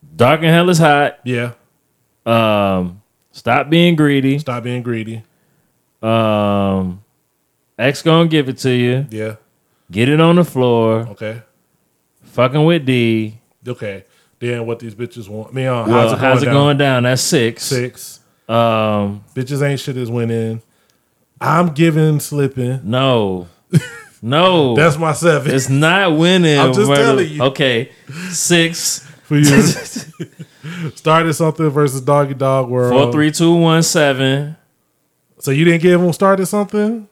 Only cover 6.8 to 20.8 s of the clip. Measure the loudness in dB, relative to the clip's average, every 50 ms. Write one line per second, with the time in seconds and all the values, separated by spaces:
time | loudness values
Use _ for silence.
6.8 | -4 -4 -8 -12 -16 _ _ _ _ _ _ _ _ _ _ _ _ _ _ -2
7.8 | -2 -2 -2 0 0 2 4 4 4 2 2 0 0 -2 -6 -4 -2 -2 0 0
8.8 | 0 0 0 -2 -4 -6 -8 -10 -10 -10 -10 -14 _ _ _ _ _ _ _ _
9.8 | _ _ -2 0 0 2 4 4 4 4 4 4 2 0 0 -2 0 2 2 2
10.8 | 2 2 0 -2 -4 -8 -12 _ -12 -12 -12 -12 -16 _ _ _ _ _ _ _
11.8 | _ _ _ _ _ _ _ _ _ _ _ 0 0 0 2 2 2 4 2 2
12.8 | 0 0 0 0 2 0 0 -2 -4 -6 -10 -16 _ _ _ _ _ -14 -14 -12
13.8 | -12 -12 -12 -14 -18 _ _ _ _ _ _ _ -8 -6 -6 -6 -6 -8 -8 -8
14.8 | -10 -16 -12 -12 -12 -12 -12 -16 -18 -14 -14 -14 -14 -10 -8 -6 -4 -2 -2 -2
15.8 | 0 2 2 4 4 2 0 0 2 2 2 2 2 2 2 2 4 2 2 2
16.8 | 2 2 2 0 0 0 0 -2 -2 0 0 0 0 0 -4 -6 -8 -6 -4 -4
17.8 | -4 -6 -10 -16 -20 -20 -20 -20 _ _ _ _ _ -2 0 2 2 2 2 0
18.8 | 0 0 0 -2 -2 -4 -6 -10 -16 _ _ -10 -8 -6 -4 -4 -2 -2 -2 -4
19.8 | -6 -8 -8 -8 -8 -6 -4 -4 -4 -2 -2 -4 -4 -4 -6 -10 _ _ _ _